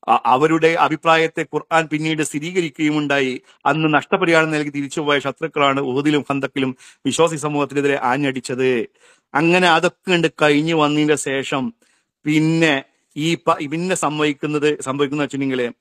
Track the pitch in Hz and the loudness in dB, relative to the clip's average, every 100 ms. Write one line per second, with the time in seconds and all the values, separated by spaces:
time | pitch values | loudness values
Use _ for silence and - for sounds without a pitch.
0 | - 120 117 127 156 160 160 165 147 156 | 2 0 2 2 4 4 2 2 0 0
1 | 165 160 160 - 156 151 - 165 160 156 | 2 2 2 -4 -6 -6 0 -2 0 -4
2 | 156 156 151 151 156 185 165 - 151 151 | -4 -2 -4 -4 -4 -4 -4 -4 -2 -2
3 | 147 139 135 123 _ _ 139 151 156 143 | 0 0 0 -4 _ _ -2 0 2 0
4 | - 196 175 165 160 156 147 143 139 165 | 0 0 4 4 4 -2 -4 -6 -6 -4
5 | 147 143 135 127 160 151 143 135 139 127 | 0 0 0 -6 -8 0 0 2 -2 0
6 | 143 147 - 139 135 143 131 127 - _ | 2 0 0 -4 -4 -4 -4 -6 -18 _
7 | 139 127 165 160 151 147 139 139 139 139 | -6 2 0 0 -4 -2 -2 -2 0 0
8 | 127 135 143 131 - 127 131 123 104 _ | 0 0 -2 -4 -8 -2 0 0 -4 _
9 | _ _ _ 139 165 180 180 160 170 _ | _ _ _ 0 2 4 4 4 2 _
10 | - 175 165 - 151 147 160 165 147 151 | -2 0 0 2 2 4 2 2 2 2
11 | 151 147 - 135 127 143 123 - _ _ | 2 0 0 -6 -4 -4 -4 -8 _ _
12 | _ _ 151 156 156 165 165 139 - _ | _ _ -2 0 2 2 2 0 -6 _
13 | _ - 156 165 - 165 147 156 180 180 | _ -6 -4 -2 -2 -2 -2 -6 -4 -2
14 | 151 151 151 139 151 151 147 147 - 139 | -2 0 -2 -2 -4 0 0 -2 -6 -2
15 | 143 147 139 139 139 131 120 - | -2 -2 -4 -2 -4 -2 -4 -6